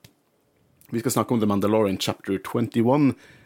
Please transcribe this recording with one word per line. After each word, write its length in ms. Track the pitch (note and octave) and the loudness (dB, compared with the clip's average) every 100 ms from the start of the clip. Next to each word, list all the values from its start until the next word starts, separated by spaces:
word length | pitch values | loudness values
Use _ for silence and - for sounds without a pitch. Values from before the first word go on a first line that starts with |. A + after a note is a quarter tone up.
| - _ _ _ _ _ _ _ - | -20 _ _ _ _ _ _ _ -10
vi 100 | A#2 | -6
skal 120 | B2+ | -2
snakke 200 | A#2 G#2+ | 0 0
om 80 | A#2+ | 0
The 80 | G#2 | 2
Mandalorian 500 | G2+ G2+ A2 G2+ F#2+ | 2 2 2 0 -2
Chapter 400 | - - - F#2+ | -4 -6 -6 -6
twenty-one, 800 | - A#2+ C3 A#2+ A2+ D3 C#3 - - - | -4 -4 -2 0 2 4 2 0 -12 -20